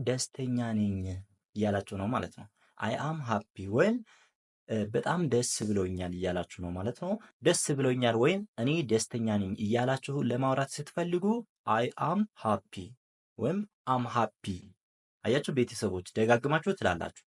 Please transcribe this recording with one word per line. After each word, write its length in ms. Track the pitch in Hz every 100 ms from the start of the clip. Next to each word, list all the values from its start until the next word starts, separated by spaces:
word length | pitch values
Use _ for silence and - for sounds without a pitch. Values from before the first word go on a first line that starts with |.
ደስተኛ 560 | 120 127 - - 127 123 117
ነኝ 220 | 110 104 95 92 92 - _ _ -
እያላችሁ 400 | 104 101 - 98
ነው 100 | 101
ማለት 260 | 123 87 -
ነው። 120 | 104 _ _ -
አይ 160 | 107 117
አም 180 | 139 160
ሃፒ 240 | 123 104 - - 95
ወይም፣ 280 | 113 190 240 - - _ _ _ _ -
እ፣ 60 | 110 104
በጣም 340 | 117 - 170 160
ደስ 240 | 120 120 -
ብሎኛል 500 | 107 101 92 92 90
እያላችሁ 460 | 90 90 90 85 -
ነው 120 | 87
ማለት 260 | 90 101 123
ነው። 120 | 180 208 - _
ደስ 220 | 131 131 -
ብሎኛል 440 | 135 131 123 120 113
ወይም 260 | 131 196 208 -
እኔ 120 | 123 160 127
ደስተኛ 420 | 110 - 120 110 104
ነኝ 140 | 95 101
እያላችሁ 560 | 104 113 127 131 - 143
ለማውራት 480 | 131 123 135 131 135
ስትፈልጉ 540 | - 147 - 175 175 196 233 220 _ -
አይ 200 | 110 127 -
አም 200 | 139 185 214 -
ሃፒ 360 | 110 101 - - 92 - _ _ _ -
ወይም 220 | 113 190 208 _ -
አም 180 | 127 120
ሃፒ። 380 | 120 110 - - 87 - - _ _ _ _ 104
አያችሁ 280 | 131 -
ቤተሰቦች፣ 540 | 139 120 - 107 92 90
ደጋግማችሁ 580 | - 110 120 139 156 175
ትላላችሁ። 500 | 190 95 87 85 - -